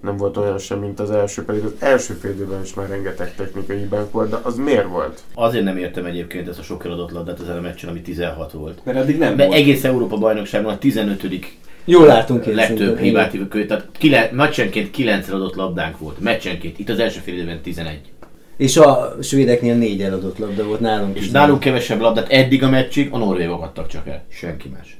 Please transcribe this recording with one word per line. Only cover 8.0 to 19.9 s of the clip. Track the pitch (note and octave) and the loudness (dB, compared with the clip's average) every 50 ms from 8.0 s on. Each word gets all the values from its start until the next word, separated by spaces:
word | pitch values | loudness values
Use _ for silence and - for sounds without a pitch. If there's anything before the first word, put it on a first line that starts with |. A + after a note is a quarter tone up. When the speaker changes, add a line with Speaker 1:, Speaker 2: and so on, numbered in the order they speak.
Speaker 2:
tizenhat | - - E2 D#2 F2 E2 D#2+ - D#2 - | -10 -10 -6 -6 -6 -6 -6 -8 -12 -12
volt. | - D#2 D2+ D#2 D#2+ - - | -10 -12 -12 -12 -14 -10 -8
Speaker 3:
Mert | B2 B2 | -4 -2
addig | C3 C3 D3 C#3+ | 0 0 0 2
nem | D#3+ D#3 A#2 G#2 | 2 2 2 4
Speaker 2:
Mert | - C#3+ - | 4 4 6
Speaker 3:
volt. | - D#3 | 6 6
Speaker 2:
egész | C#3+ C#3+ C3+ C3 - | 6 6 4 4 2
Európa | C3 B2+ B2 A#2 G2 G#2 | 2 2 2 0 0 0
bajnokságban | G#2 G#2+ A2 G#2+ G#2+ G2+ - - G#2 G#2+ A2 G2+ | 0 2 2 2 0 -2 -4 -2 -2 -2 -2 -4
a | |
tizenötödik | G2 - C#3 A#2 A2 G#2+ G2+ G2+ G2 - F#2 F2+ F#2 - - - - - - - - - | 0 0 0 2 2 -2 -2 -2 -4 -4 -6 -6 -6 -10 -12 -16 -18 -18 -18 -16 -10 2
Speaker 4:
Jól | - F3 F3+ D#3+ | 6 8 10 12
látunk | D3 B2+ A2+ A2+ - B2+ A#2 - | 12 10 8 6 2 0 0 0
én | A2+ G#2+ | 0 2
Speaker 2:
legtöbb | A2 A2 A2 A#2 | 2 2 2 2
Speaker 4:
szerintem, | G#2+ G2+ G2+ A2+ B2 B2+ | 2 2 2 2 2 2
Speaker 2:
hibát | A#2+ A2+ G#2 F#2+ F#2+ - | 2 4 4 2 2 0
Speaker 4:
igen. | F#2+ G2 | -6 -6
Speaker 2:
hívő | G2 - G#2+ | -4 -2 -4
kö-, | G2+ | -2
tehát | - - - - - - | -2 -2 -4 -4 -10 -6
kile-, | - - D3+ C3+ A#2+ A2+ A2 B2 | 2 4 6 6 6 4 2 2
meccsenként | B2+ D3 D3 - - A#2 G2 F#2+ A2 G2 - | 2 2 2 2 0 -2 0 0 -4 -4 -4
kilenc | - - B2+ A2 G2+ F#2+ F2+ | -4 -2 0 0 0 0 -2
eladott | F#2 F#2+ G2 F#2+ F2+ - | -4 -4 -4 -4 -4 -4
labdánk | F#2+ F#2+ F#2 F2 E2+ D#2+ D#2+ D#2+ - | -4 -4 -4 -4 -4 -6 -6 -8 -10
volt. | D#2 D2+ D2 D2 | -12 -12 -10 -6
Meccsenként. | F#2 A#2 A#2 - - F#2 F2 E2+ - E2 - - | -4 -2 -2 -2 -4 -8 -8 -8 -10 -12 -10 -10
Itt | G#2 - | -6 -4
az | G#2+ G2+ | -2 -2
első | A#2 A2+ - - | -2 -2 -2 -6
fél | - G2 F2+ | -10 -10 -8
időben | F2+ E2+ E2 E2+ D#2+ | -8 -6 -8 -8 -10
tizenegy. | D#2 F2 E2+ E2+ E2 D#2+ D2+ D2 C#2 - - - - - - - - - - | -10 -10 -8 -8 -8 -10 -10 -12 -16 -18 -20 -20 -20 -20 -20 -20 -20 -16 -4
Speaker 4:
És | - C#3+ C3 - | 0 0 4 8
a | E3 D#3 C#3+ C3 - - - - - | 8 8 8 8 4 0 -4 -6 -8
svédeknél | C3 - C3+ C3+ C3+ A#2+ A#2+ A#2+ A#2+ A#2+ A#2 | -6 0 2 2 4 4 4 4 4 2 2
négy | A#2+ A#2 A2 | 4 2 2